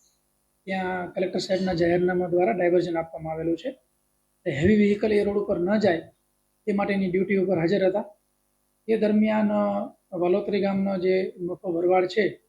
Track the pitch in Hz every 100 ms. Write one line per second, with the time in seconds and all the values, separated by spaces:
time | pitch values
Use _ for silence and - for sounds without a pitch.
0 | _ _ _ _ _ _ 190 190 185 185
1 | 180 - 185 180 - 185 185 170 170 175
2 | 180 180 180 175 180 175 175 175 165 165
3 | 160 165 160 160 160 165 254 - _ _
4 | _ _ _ _ 180 135 175 214 202 202
5 | 220 208 202 202 196 180 175 214 202 165
6 | - _ _ _ _ _ - 202 202 196
7 | 190 185 185 196 180 170 165 202 185 202
8 | 240 - _ _ _ _ _ _ - 220
9 | 208 214 214 214 208 208 202 202 240 -
10 | _ 180 175 202 202 202 196 196 196 190
11 | 185 185 202 - 175 175 190 170 175 185
12 | 180 220 185 -